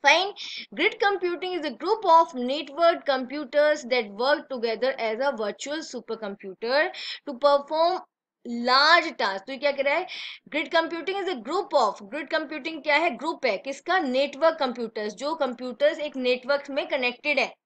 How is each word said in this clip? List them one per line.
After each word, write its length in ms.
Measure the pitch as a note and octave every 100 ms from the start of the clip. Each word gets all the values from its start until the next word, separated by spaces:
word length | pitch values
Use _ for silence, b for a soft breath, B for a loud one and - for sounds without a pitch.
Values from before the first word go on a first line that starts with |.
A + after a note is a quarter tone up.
| C#4+
Fine, 260 | D#4+ G4 - B B A3 G3+
grid 140 | G4
computing 640 | - G4+ G4 F4+ F4 F#4 F4+
is 60 |
a 80 | D4
group 340 | A3 E4 A4 G4
of 200 | E4 E4 B3+
networked 720 | B3 D4 C#4+ C#4 E4+ D#4+ -
computers 680 | C4 B3+ D4 C#4 D4 D4+ D4+
that 280 | B3 B3+ G#3+ G3+
work 200 | B3+ D4 D4
together 440 | C4 A3+ A3 B3+ C4+
as 160 | A3 A3
a 160 | C#4
virtual 460 | A#3 G#3 G#3 C#4 D#4
supercomputer 1080 | - B3 - A3 G#3+ G3+ G3 F3+ A3+ C#4 F4+ B B B -
to 60 | B3 C#4+
perform 520 | C#4+ C#4+ D#4 E4+ F#4 - _ _ _ A#3+ A#3+ A#3+
large 460 | C4 D4 E4+ D#4+ A#3+
task। 300 | A3 F#3+ -
तो 60 |
ये 60 | C4+
क्या 140 | C#4+
कह 100 | C4+
रहा 120 | C#4
है? 120 | D#4 F#4 B B B - D4
Grid 160 | D#4+
computing 440 | E4 E4 E4 F#4 G4
is 120 | F#4
a 80 | C4
group 320 | G#3 F4+ -
of, 180 | D4 G#3+ F#3+
ग्रिड 260 | G3 C#4+ D4
कंप्यूटिंग 540 | D#4 D#4 D#4 D#4+ D#4+
क्या 140 | D4+ D4
है? 140 | E4+
ग्रुप 360 | A3+ D4 C#4+ B3+
है, 120 | F#3+
किसका? 400 | C4+ C4+ - F#4
नेटवर्क 600 | C#4+ B3+ C#4 C#4 D#4+ D#4+
कंप्यूटर्स, 540 | C4 B3 A3+ A3 G#3
जो 220 | G#3 C#4
कंप्यूटर्स 640 | D#4 C4+ A#3+ B3+ G3+ D4 D#4+
एक 180 | D4 C4+
नेटवर्क 480 | B3 B3 B3 C#4+ C#4
में 180 | C#4 F4
कनेक्टेड 500 | D4 B3 A#3+ D4 C4+
है। 160 | G#3+ -